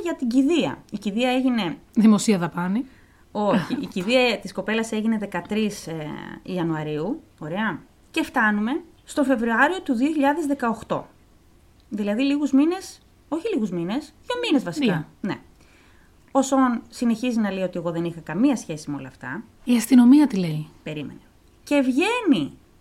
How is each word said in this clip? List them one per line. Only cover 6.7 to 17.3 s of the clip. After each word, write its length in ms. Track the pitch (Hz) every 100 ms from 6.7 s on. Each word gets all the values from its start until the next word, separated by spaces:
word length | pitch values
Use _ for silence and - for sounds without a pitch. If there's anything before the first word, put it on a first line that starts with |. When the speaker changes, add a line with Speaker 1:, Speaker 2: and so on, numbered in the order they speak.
| 156 151 151 165 311 - -
Speaker 1:
Ωραία. 420 | 156 180 220 156 - _ _
Και 120 | -
φτάνουμε 560 | 311 269 214 208 214 302 - _
στο 200 | - -
Φεβρουάριο 560 | 269 254 233 226 277 370
του 120 | 370
δύο 160 | 240 277
χιλιάδες 340 | 311 269 294 294
δεκαοκτώ. 600 | 277 240 220 - 165 - _ _ _ _ _ _ _ -
Δηλαδή 340 | 202 202 208
λίγους 300 | 277 285 294
μήνες, 460 | 269 302 370 370 - _ _ -
όχι 160 | 339 466
λίγους 160 | 349 214
μήνες, 440 | 175 170 233 302 - -
δύο 80 | 494 480
μήνες 160 | 294
βασικά. 240 | 175 170 262
Speaker 2:
Δύο. 140 | 170 151 -
Speaker 1:
Ναι. 200 | 202 139 - _ - - _ - _ _ _
Ο 100 | 269
Σον 400 | 269 269 262 233 -
συνεχίζει 500 | - 233 220 254